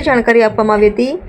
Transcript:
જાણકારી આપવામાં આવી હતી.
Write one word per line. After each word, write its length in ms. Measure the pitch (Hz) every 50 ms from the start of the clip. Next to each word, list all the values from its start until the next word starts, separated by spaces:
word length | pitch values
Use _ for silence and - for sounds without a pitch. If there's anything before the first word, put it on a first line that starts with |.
| 311
જાણકારી 360 | 311 262 240 226 240 226 233
આપવામાં 340 | 226 214 208 - 214 214 214
આવી 140 | 208 214 208
હતી. 220 | 208 240 247 262 311 370 -